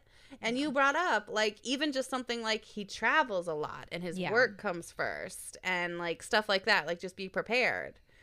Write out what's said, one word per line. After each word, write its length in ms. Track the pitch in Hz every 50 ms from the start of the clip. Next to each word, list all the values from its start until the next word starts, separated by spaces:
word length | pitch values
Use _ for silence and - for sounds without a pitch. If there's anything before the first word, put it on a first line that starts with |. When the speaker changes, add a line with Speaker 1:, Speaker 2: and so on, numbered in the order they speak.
| _ _ - - - - 277 - -
Speaker 1:
And 160 | 226 240 262
you 80 | 294
Speaker 2:
Yeah. 60 | 302 247
Speaker 1:
brought 220 | 285 269 277 285
up, 300 | 320 359 349 254 208 208
like, 300 | - - 214 214 220 208 - -
even 280 | 233 269 262 311 302
just 160 | 262 262 254
something 360 | - 269 254 240 - 233 233 226
like 200 | 220 220 226 -
he 200 | - - 214 202
travels 600 | 196 - - 220 240 285 320 294 247 202 180 175
a 80 | 175 156
lot 320 | 151 147 117 - 147 - -
and 120 | - 170 180
his 160 | 175 165 185
Speaker 2:
Yeah. 120 | 180 156
Speaker 1:
work 280 | 208 240 254 220 202 185
comes 320 | - 202 175 170 165 -
first 680 | - - 147 107 80 73 87 185 - - - - - - -
and, 340 | 185 180 180 175 175 175
like, 240 | 170 175 170 170 -
stuff 260 | - - - 214 214
like 180 | - 196 190 -
that. 200 | 220 208 180 151
Like, 140 | 156 175 175
just 160 | - 180 -
be 120 | - 190
prepared. 680 | 190 - 190 160 - 226 254 233 170 104 90 69 69 - - _ _ - -